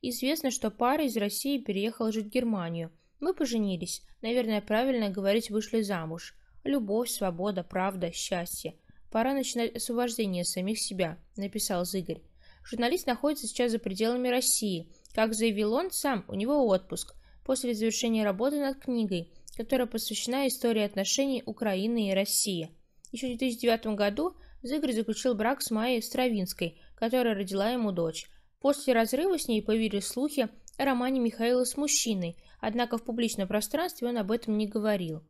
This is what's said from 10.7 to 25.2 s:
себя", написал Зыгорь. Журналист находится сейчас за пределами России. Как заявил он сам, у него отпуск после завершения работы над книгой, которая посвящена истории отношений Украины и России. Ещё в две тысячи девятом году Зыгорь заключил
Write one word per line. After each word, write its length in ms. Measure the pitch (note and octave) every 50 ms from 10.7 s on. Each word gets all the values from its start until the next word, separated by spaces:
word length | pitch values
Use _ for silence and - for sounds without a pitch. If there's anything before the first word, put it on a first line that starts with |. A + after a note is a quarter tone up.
| A3 G#3+
себя", 400 | - - G3 F#3 F3+ D#3+ E3 - - - -
написал 500 | - G3 G3+ - A3 - - G3+ F3 F3+
Зыгорь. 340 | F3+ - F#3+ E3+ - D#3+ - - - - - - - - - -
Журналист 400 | - - A3+ A#3 A#3+ D#4 F#4 -
находится 400 | - B3 A3+ - D4 D#4 D4 -
сейчас 260 | A3 - - B3 A#3+
за 60 | A3+ A#3
пределами 500 | - G3+ F#3+ F#3+ A3 A3+ A#3+ B3 B3 B3
России. 640 | B3 B3+ B3+ - - - A3 G#3 F#3 E3 E3 - - - _ - -
Как 180 | - A3 A3
заявил 400 | A3 G#3+ A3 A#3 G#3 G3+ G#3+ G#3
он 180 | A3+ C#4 F4+ F#4+
сам, 360 | - - - C#4+ C4 G3+ F#3 -
у 60 | -
него 320 | F#3+ G#3 A#3+ D4 D4 C4
отпуск 480 | A3 F#3 F#3 F#3 - E3+ - - - - - - - - -
после 300 | - - C4 C4 - A#3+
завершения 520 | A#3+ G#3 A3 A3+ G#3+ - - A#3 A3+ A3 G#3+
работы 360 | G#3 G3 F#3 A#3 C#4 D4 D4
над 160 | C#4+ C4+ C4+
книгой, 560 | C4+ - - B3 A#3 A3 G3 F#3+ E3+ E3+ - - - - - -
которая 300 | - A3+ - C4+ B3+ B3+
посвящена 600 | A#3 - A3+ - - A3+ - - A#3 B3 C4+ C#4 C4
истории 340 | - - - A#3 A#3 A3
отношений 600 | G#3 G#3 G#3 F#3+ G3 F#3+ - - C#4 C#4 C4 A#3 -
Украины 640 | - G#3+ - A#3 G#3+ F#3+ F#3 G3 A3+ A#3+ A#3 G#3+ G3
и 40 | F#3+
России. 640 | F#3+ G3 G3+ - - - G#3 F#3+ E3 D#3+ E3 - - - _ _ - _ -
Ещё 180 | - A3+ - B3+
в 20 |
две 80 | B3 A#3
тысячи 240 | C4 B3+ A#3 A#3
девятом 340 | - A#3 A3+ A3+ - A3 G#3+
году 400 | G3+ G#3 G3+ G#3 B3 D#4+ F#4 - - - - - -
Зыгорь 300 | - A#3+ C#4 D#4 C#4 B3+
заключил 420 | A#3+ A3 A3+ - G#3+ -